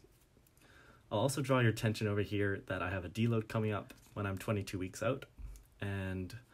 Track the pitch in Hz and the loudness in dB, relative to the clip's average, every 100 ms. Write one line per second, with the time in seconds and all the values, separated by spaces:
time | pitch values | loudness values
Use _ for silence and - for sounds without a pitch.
0 | - _ _ _ - _ - - - - | -18 _ _ _ -20 _ -20 -20 -20 -20
1 | - 107 127 139 131 131 117 110 113 107 | -4 2 2 2 4 6 6 4 2 2
2 | 107 101 98 101 101 98 - 92 87 95 | 0 0 0 2 2 0 -4 -4 -2 -4
3 | 87 85 117 113 107 113 107 104 - - | -4 0 2 2 0 0 0 -2 -6 -16
4 | - - 101 95 - 107 95 95 92 - | -12 -4 -2 -2 -2 -2 -2 -4 -6 -2
5 | 113 135 - - - - - - 101 98 | -2 -2 -6 -14 -14 -14 -18 -8 -4 -4
6 | 95 92 92 110 - | -2 -4 -6 -8 -12